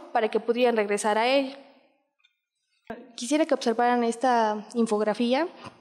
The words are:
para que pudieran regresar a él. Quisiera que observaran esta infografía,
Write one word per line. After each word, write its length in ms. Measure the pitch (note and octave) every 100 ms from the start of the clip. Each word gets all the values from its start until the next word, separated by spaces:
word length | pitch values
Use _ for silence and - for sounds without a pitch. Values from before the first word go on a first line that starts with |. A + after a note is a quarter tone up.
| -
para 180 | A#3+ A3
que 100 | G#3+
pudieran 360 | A3+ A#3+ B3 A3+
regresar 420 | G3+ G3+ G#3+ G#3+
a 100 | B3
él. 280 | C#4 C4+ - - - _ _ _ _ _ _ _ _ _ _ - A3 - -
Quisiera 300 | A#3+ D4+ D#4+
que 80 |
observaran 500 | C4 A#3+ A3+ A#3+ A#3+
esta 640 | A#3 A3+ C4 A#3+ G#3+ G#3+ G3+
infografía, 760 | A#3+ A3+ G#3 G#3+ G3+ A#3+ C4 F4 - - -